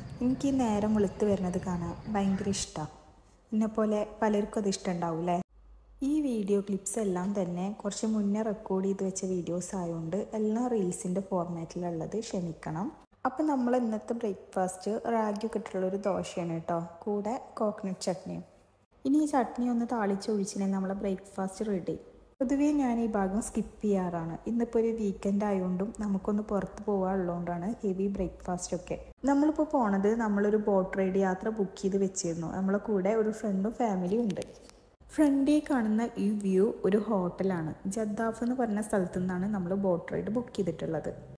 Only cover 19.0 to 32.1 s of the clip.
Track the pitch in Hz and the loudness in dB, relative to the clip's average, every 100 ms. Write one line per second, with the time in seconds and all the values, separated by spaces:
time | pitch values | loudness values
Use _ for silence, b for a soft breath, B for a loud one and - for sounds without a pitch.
19 | 269 294 294 285 226 - 247 233 233 240 | 2 4 4 2 0 0 0 0 0 0
20 | 202 196 - 208 196 196 196 190 190 196 | 0 0 0 -2 -2 -2 0 0 -2 -2
21 | 202 185 - - 190 - 214 190 170 156 | -2 -4 -6 -6 -4 -4 -2 -2 -4 -6
22 | - - - - 262 277 294 294 254 233 | -10 -20 -12 -4 0 4 4 4 2 2
23 | 233 214 190 202 - 226 208 - 208 196 | 2 2 2 0 -2 -2 -4 -2 2 2
24 | 180 170 165 165 - 233 233 233 226 226 | 2 -2 -4 -6 -4 -2 2 2 2 2
25 | 208 190 202 202 208 190 180 180 208 220 | 0 0 0 2 2 2 0 0 -2 -4
26 | 208 190 202 208 214 202 185 - 214 196 | -2 0 0 -2 0 -2 -2 -6 -2 0
27 | 185 196 175 175 175 175 180 240 202 185 | 2 0 0 -2 -4 -4 -4 -2 -2 0
28 | 202 196 175 - - 175 - 175 - - | 0 0 -4 -4 -6 -4 -4 -6 -6 -8
29 | - - 262 277 302 302 302 285 214 196 | -10 -2 2 4 4 4 2 2 2 4
30 | 202 226 220 202 208 214 208 196 185 196 | 4 4 2 2 4 2 4 2 2 0
31 | 190 196 190 185 220 220 190 - 196 196 | 2 2 2 2 -2 -2 -2 -2 0 2
32 | 190 | 0